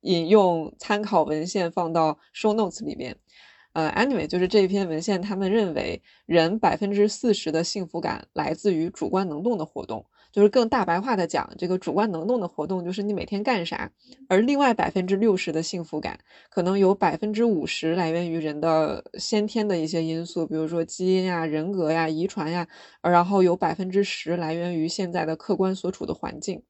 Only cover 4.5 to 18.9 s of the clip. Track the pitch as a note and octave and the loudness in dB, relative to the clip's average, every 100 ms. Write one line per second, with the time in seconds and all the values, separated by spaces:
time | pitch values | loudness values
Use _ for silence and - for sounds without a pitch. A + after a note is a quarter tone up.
4.5 | G#3+ F#3+ G3 F#3 D#3+ F3 F#3+ G3 F#3+ F#3+ | 4 4 2 -2 -4 -2 -2 -2 -2 0
5.5 | G#3+ G3+ D3 - - _ _ - E3+ E3 | 0 0 -2 -4 -6 _ _ 2 4 4
6.5 | G#3+ F#3 - G3+ G3+ G#3 - B3 G3 - | 2 0 0 -2 2 2 2 0 0 0
7.5 | D#3 E3 G#3 F3 E3 - - - - D3+ | -2 -2 -4 -6 -6 -4 -6 -8 -6 -4
8.5 | E3 G#3 E3+ E3 - C#3 F#3+ F#3+ D3 G3+ | -2 0 0 -2 -4 -2 0 0 -2 -2
9.5 | A3 D#3 - - A2 - _ _ - G3+ | -2 -4 -10 -10 -10 -10 _ _ 4 6
10.5 | B3+ A3+ B3+ F3 E3+ A#3 G#3+ E3+ D3 - | 6 2 0 0 0 0 -2 0 -2 -4
11.5 | - F3 F#3 F3 D3+ A3 E3 F3 B3 F3 | -6 -2 -2 0 0 0 -2 -2 -2 -2
12.5 | - D#3 F#3 F3 F#3+ G3+ G3+ - G3+ G#3+ | -6 -4 -4 -4 -4 -4 -4 -4 -4 0
13.5 | A#3 E3+ - - _ _ - - F#3 A#3 | -2 -2 -6 -10 _ _ -20 0 2 4
14.5 | C#4+ C#4 A3+ - - F3+ F#3+ A3+ F#3+ - | 4 4 4 0 0 0 2 4 2 0
15.5 | D#3 E3 F3+ E3 D3+ D3+ - _ - _ | -4 -4 -6 -6 -8 -8 -12 _ -20 _
16.5 | - F3 G3 F#3+ G3 F#3 D#3 G#3 G#3+ A#3 | -2 0 4 4 4 2 0 -4 2 2
17.5 | F#3 D3 - D#3+ E3+ E3 E3 F3 E3 D#3 | 2 0 -2 0 0 0 0 -2 -2 -4
18.5 | D3 D#3+ D#3+ D3+ | -2 2 2 2